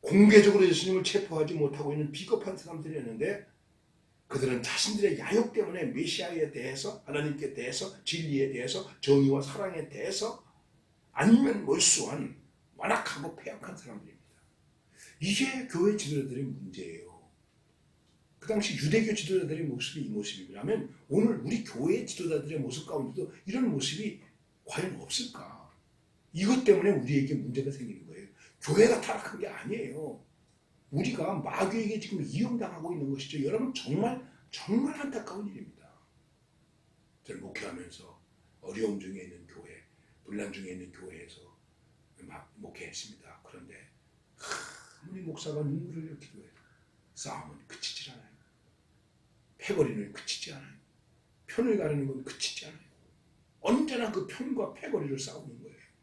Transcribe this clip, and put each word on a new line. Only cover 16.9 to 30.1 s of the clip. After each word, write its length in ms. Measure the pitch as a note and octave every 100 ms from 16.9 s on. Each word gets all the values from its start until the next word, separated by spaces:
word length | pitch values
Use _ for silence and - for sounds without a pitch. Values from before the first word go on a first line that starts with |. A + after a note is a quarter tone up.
| E2 - - - _ _ _ _ _ _ _ _ _ _ _
그 80 | -
당시 280 | G#3+ G#3 D3
유대교 400 | D3 A3+ A3 G3+
지도자들의 500 | D3+ F#3 D#3 D#3 D#3+
모습이 400 | B2 - D#3 A2+
이 40 |
모습이라면 840 | G#2 G2+ - F#2 G2 B2 A3 - - _
오늘 280 | D#3 A3 D3
우리 260 | B2 A3+
교회 420 | - A#2 D3+ A3 -
지도자들의 540 | - E3 D3+ D3 D#3
모습 280 | B2 - -
가운데도 440 | D#3 B2+ - E3 - F#3+
이런 240 | A#3+ A#3+
모습이 500 | D3 C#3 D#3 G#3+ - - _ _ _ -
과연 340 | - F#3 -
없을까? 720 | - - A#3 - - - - _ _ _ _ _ _
이것 300 | D#3+ G3 C4
때문에 280 | A#3 G3 G3+
우리에게 440 | D#3+ B2 C#3+ C3+ D3
문제가 360 | - B2 C3+
생기는 340 | C3+ A#2 F#2 -
거예요. 200 | - - - - _
교회가 380 | - D#3 A#3 -
타락한 380 | - - - -
게 80 | -
아니에요. 800 | - - A#3 - D#3 D#3